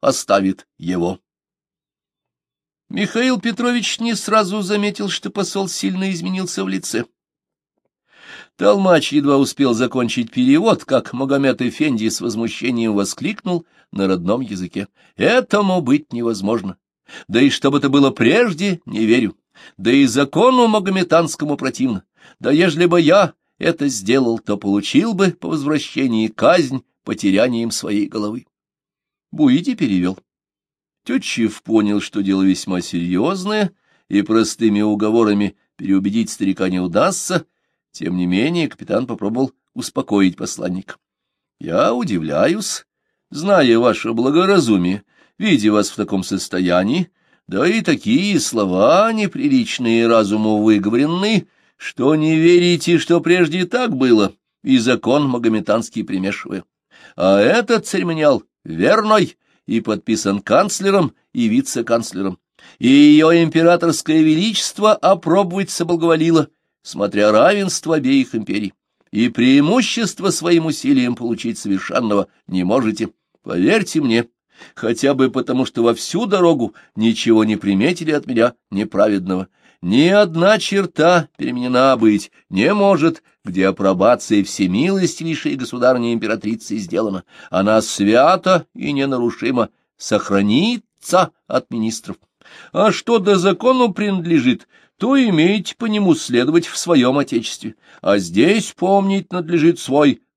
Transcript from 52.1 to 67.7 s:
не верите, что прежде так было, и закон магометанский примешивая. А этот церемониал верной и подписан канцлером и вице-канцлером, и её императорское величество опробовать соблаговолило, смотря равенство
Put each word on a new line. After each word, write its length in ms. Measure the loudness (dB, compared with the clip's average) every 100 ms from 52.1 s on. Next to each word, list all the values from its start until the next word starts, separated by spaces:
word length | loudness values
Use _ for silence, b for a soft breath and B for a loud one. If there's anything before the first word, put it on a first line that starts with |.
не 220 | 2 2 4
верите, 640 | 4 4 4 0 0 0
что 220 | 2 0
прежде 460 | 2 2 2 0 -2
так 300 | -2 -2 0
было, 360 | 4 4 2 -4 _ _
и 160 | 0 2
закон 500 | 2 0 0 0 0
магометанский 760 | -2 0 0 0 -2 -4 -8
примешивая. 580 | -6 -4 -4 -6 -10 -12 -14 _ _ b b -2
А 240 | 2 4
этот 460 | 4 2 2 -2 -2
церемониал 580 | -4 -4 0 2 2 -4 _
верной 720 | -10 -2 2 2 2 0 0 -6 _ _ -6
и 140 | -4
подписан 600 | -2 -4 -2 -2 -2 -4
канцлером 760 | 2 2 2 -2 0 0 0 -6 _
и 140 | -4 0
вице-канцлером, 920 | 0 -2 -4 -2 -2 -2 -6 -8 -8 _ b b b
и 100 | 4
её 440 | 8 8 8 6
императорское 880 | 4 2 2 4 4 2 -2 0 2
величество 720 | 4 2 0 -4 -6 0 2
опробовать 800 | 2 2 0 0 0 0 -4 -6
соблаговолило, 800 | -6 -4 -2 0 0 2 2 0 _ _ _
смотря 480 | -16 -6 -4 0 2
равенство 640 | 4 4 2 -2